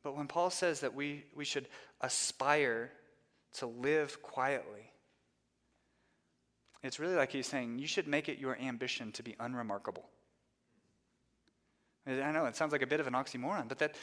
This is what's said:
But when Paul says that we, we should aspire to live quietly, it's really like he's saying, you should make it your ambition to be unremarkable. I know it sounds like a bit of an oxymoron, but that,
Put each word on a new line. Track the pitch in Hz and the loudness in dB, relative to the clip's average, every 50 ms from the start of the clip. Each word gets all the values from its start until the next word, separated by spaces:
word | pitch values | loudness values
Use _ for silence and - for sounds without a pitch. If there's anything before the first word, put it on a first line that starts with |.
| _ | _
But | 147 139 | -4 -4
when | 147 147 | -4 -6
Paul | 139 - 165 175 180 | -2 2 2 2 2
says | 180 - 185 175 160 139 | 2 2 2 2 2 2
that | 156 131 - | 0 -2 0
we, | 135 143 147 143 147 143 - - | 0 -4 -4 -4 -6 -10 -14 -10
we | 147 147 | -8 -4
should | 139 - 143 127 - - - - - - _ | -2 -2 -2 -4 -4 -16 -18 -20 -20 -8 _
aspire | - 127 - - - - - - 131 139 147 151 147 127 113 113 117 127 - - - - _ _ _ _ _ _ _ _ - | -2 -2 0 0 0 -2 0 2 4 6 6 6 6 4 2 0 -2 -6 -10 -18 -20 -20 _ _ _ _ _ _ _ _ -8
to | - - | -6 -6
live | 120 117 120 123 139 151 156 151 139 - - | -6 -6 -2 2 4 4 4 4 2 -4 -12
quietly, | - - - - 127 135 139 127 80 85 104 104 110 110 - _ _ _ _ _ _ _ _ _ _ _ _ _ _ _ _ _ _ _ _ _ _ _ _ _ _ _ _ _ _ _ _ _ _ _ _ - - | -14 -8 -2 0 2 2 2 0 -2 -6 -12 -14 -16 -20 -20 _ _ _ _ _ _ _ _ _ _ _ _ _ _ _ _ _ _ _ _ _ _ _ _ _ _ _ _ _ _ _ _ _ _ _ _ -10 -8
it's | 135 - - | -8 -6 -4
really | 151 175 185 | -2 2 4
like | 170 135 131 | 4 4 4
he's | - 139 123 | 2 -2 -2
saying, | - - 135 123 117 117 123 | 0 -2 -2 -2 -2 -4 -4
you | 139 | -4
should | 156 - - 160 151 | 0 0 0 0 2
make | 143 151 151 160 | 2 2 2 0
it | 147 - | -4 -2
your | 135 131 127 - | -2 -4 -2 -2
ambition | 131 135 123 113 127 123 - - 123 110 107 | -2 -4 -4 -2 -2 -4 -4 -4 -6 -8 -8
to | - 117 | -8 -10
be | 120 107 - | -10 -8 -6
unremarkable. | 117 120 127 123 117 110 101 101 - - 95 - - - _ _ _ _ _ _ _ _ _ _ _ _ _ _ _ _ _ _ _ _ _ _ _ _ _ _ _ _ _ _ _ _ _ _ _ _ _ _ _ | -6 -4 -4 -4 -2 -2 -4 -4 -4 -6 -6 -6 -12 -16 _ _ _ _ _ _ _ _ _ _ _ _ _ _ _ _ _ _ _ _ _ _ _ _ _ _ _ _ _ _ _ _ _ _ _ _ _ _ _
I | 139 131 131 135 147 156 | -2 -2 0 0 2 2
know | 160 165 | 2 2
it | 127 - | 2 2
sounds | - 160 151 147 | 0 0 2 4
like | 143 135 | 2 4
a | 127 | 4
bit | 147 151 | 4 2
of | 156 | 2
an | 131 123 | 2 2
oxymoron, | 127 135 - - 127 123 147 196 202 127 113 | 0 0 0 -4 -4 -2 -2 -2 -2 -2 -4
but | - - | 0 0
that, | 156 151 - - | 0 0 0 -4